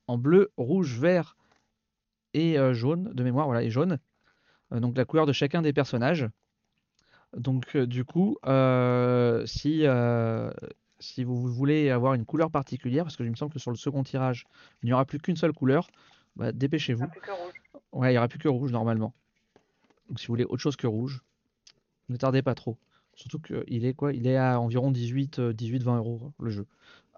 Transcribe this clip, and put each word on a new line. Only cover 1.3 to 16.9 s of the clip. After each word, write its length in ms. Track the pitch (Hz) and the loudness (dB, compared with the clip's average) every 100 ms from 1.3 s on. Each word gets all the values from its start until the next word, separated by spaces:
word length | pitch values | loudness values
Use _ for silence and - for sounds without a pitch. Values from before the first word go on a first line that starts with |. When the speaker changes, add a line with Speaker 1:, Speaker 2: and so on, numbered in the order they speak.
| _ _ _ _ _ _ _ _ _ _ | _ _ _ _ _ _ _ _ _ _
Speaker 1:
et, 240 | - 165 156 | 0 2 4
euh, 160 | 135 | 4
jaune, 380 | 120 120 170 185 | 2 0 0 -2
de 100 | 123 | -2
mémoire, 240 | 123 123 151 | 0 0 0
voilà, 160 | 117 | 0
et 80 | 117 | 0
jaune. 300 | 113 175 147 - _ _ _ _ _ _ | 0 0 0 -6 _ _ _ _ _ _
Euh, 80 | 120 | -2
donc 160 | 120 123 | 0 0
la 80 | |
couleur 220 | 123 156 156 | 0 2 2
de 60 | |
chacun 300 | 131 143 175 | 2 0 0
des 100 | 156 | 0
personnages. 560 | 139 135 123 123 170 117 - _ _ _ _ _ _ _ _ _ | 0 0 0 0 0 -2 -8 _ _ _ _ _ _ _ _ _
Donc, 420 | - 123 131 123 151 | -8 -2 -2 -2 -2
euh, 100 | 123 | 0
du 180 | 123 | -2
coup, 320 | 127 170 196 - | -2 0 0 0
euh, 1000 | - 135 131 127 123 123 123 123 120 117 113 | 2 4 4 4 4 4 4 4 4 2 -2
si, 400 | - 143 156 151 | -4 -2 2 4
euh, 640 | 127 120 117 113 113 113 - - - _ _ | 4 4 2 2 -2 -4 -8 -14 -18 _ _
si 260 | - - | -12 -8
vous 160 | 123 123 123 | -4 -2 -2
voulez 420 | 120 139 151 147 | 0 2 2 2
avoir 240 | 123 127 | 2 2
une 140 | 131 113 | 2 0
couleur 240 | 151 160 | 0 0
particulière, 540 | 156 135 127 123 131 | 0 -4 -6 -2 -2
parce 120 | 170 - | -2 -4
que 60 | |
il 80 | 120 | -6
me 60 | 117 | -4
semble 180 | 147 | -6
que 40 | 147 | -6
sur 120 | 123 | -6
le 60 | 117 | -6
second 260 | - 135 | -4 -4
tirage, 420 | 135 135 131 120 - _ - _ | -2 -2 -2 -2 -8 _ -20 _
il 40 | 117 | 0
n'y 60 | |
aura 140 | 127 131 | 2 0
plus 120 | 143 | -2
qu'une 180 | - 165 | -4 0
seule 180 | 165 | 0
couleur, 340 | 156 131 139 180 _ _ _ _ - | 0 2 2 0 _ _ _ _ -8
bah, 160 | 117 | -6
dépêchez-vous. 520 | 113 139 156 151 | -2 -2 0 -2